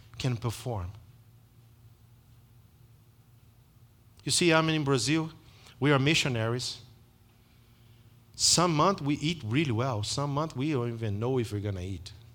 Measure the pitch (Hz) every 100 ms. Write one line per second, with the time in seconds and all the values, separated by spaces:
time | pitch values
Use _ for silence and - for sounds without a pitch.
0 | - - 131 120 123 - 131 107 87 -
1 | - - - - - - - - - -
2 | - - - - - - - - - -
3 | - _ _ - - - - - - -
4 | - - - - 175 160 160 156 143 135
5 | 113 160 160 - - - - - 135 139
6 | 139 160 147 117 113 123 - - - -
7 | - - - - _ - - - - -
8 | - - - - - - 175 151 170 196
9 | 143 151 151 175 107 123 160 110 135 110
10 | 104 - 143 139 156 127 143 139 120 117
11 | 113 101 117 131 110 104 104 95 90 92
12 | - - -